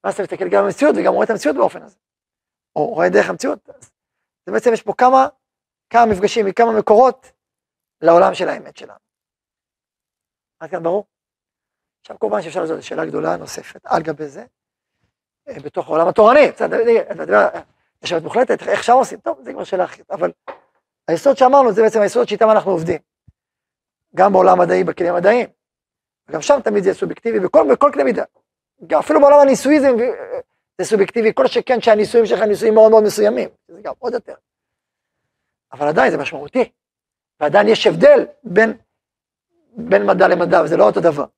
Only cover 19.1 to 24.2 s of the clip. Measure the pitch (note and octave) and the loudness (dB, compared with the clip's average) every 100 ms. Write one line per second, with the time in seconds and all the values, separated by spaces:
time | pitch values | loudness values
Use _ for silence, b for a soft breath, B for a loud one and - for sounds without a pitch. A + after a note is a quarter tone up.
19.1 | F3+ - C#4 A#3 - F3+ F#3 F3 - _ | -8 -10 -10 -14 -14 -8 -6 -6 -10 _
20.1 | F#3+ F3 - - - _ _ _ _ - | -6 -6 -8 -20 -20 _ _ _ _ -6
21.1 | E3 C#4 C4 C4 C#4 B3+ G3 A3 A3 G3+ | 0 0 2 4 4 4 2 0 2 0
22.1 | B3 A#3+ G#3 A3 G#3+ E3 F3 E3 E3 _ | 0 -4 0 2 2 0 -4 -4 -8 _
23.1 | _ _ _ _ _ _ _ _ _ _ | _ _ _ _ _ _ _ _ _ _
24.1 | - | 0